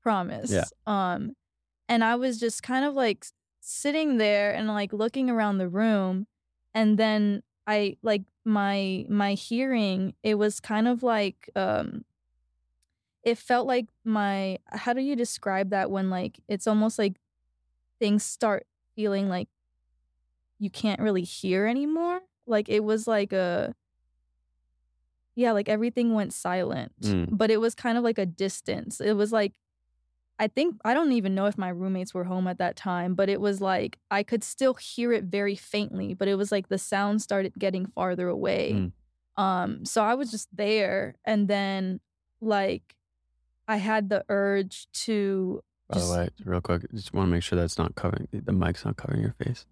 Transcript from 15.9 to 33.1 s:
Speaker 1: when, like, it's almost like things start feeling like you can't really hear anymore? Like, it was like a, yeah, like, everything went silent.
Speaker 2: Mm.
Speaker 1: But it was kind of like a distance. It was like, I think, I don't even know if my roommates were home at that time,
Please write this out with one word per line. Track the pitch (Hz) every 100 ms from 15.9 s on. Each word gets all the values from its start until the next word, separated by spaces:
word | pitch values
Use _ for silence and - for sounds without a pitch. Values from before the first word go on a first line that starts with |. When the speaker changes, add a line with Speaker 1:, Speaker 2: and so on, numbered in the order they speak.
Speaker 1:
when, | 196 190
like, | 185 180 - -
it's | 202 226
almost | 214 220 -
like | 202 190 _ _ _ _ _ _ _ _
things | 208 208
start | - - 220 196 - _ _ -
feeling | 214 196 196
like | 180 - _ _ _ _ _ _ _ _ _ _ _
you | 202
can't | - 220 196
really | 214 185
hear | 175 - 185 185 214
anymore? | 262 294 320 339 359 370 _ -
Like, | 214 214
it | 208
was | 214 220 226
like | 220 202
a, | 190 180 175 - - _ _ _ _ _ _ _ _ _ _ _ _ _ _ _ -
yeah, | 240
like, | 208 208
everything | 214 240 240 233
went | 220 196
silent. | - 180 185 175 131 120 _
Speaker 2:
Mm. | 104 95 85
Speaker 1:
But | 202 214
it | 220
was | 226 -
kind | 247 233
of |
like | 240 214
a | 185
distance. | 165 196 - - - - -
It | 208
was | 208 208
like, | 226 202 _ _ _ _ _ _ _ _ -
I | 214
think, | - 339 214 214
I |
don't | 262 320
even | 240 190 190
know | 202
if | 208
my | 185
roommates | 175 190 185 185
were | 185
home | 180 185 185
at | 180
that | 180 -
time, | 190 175 180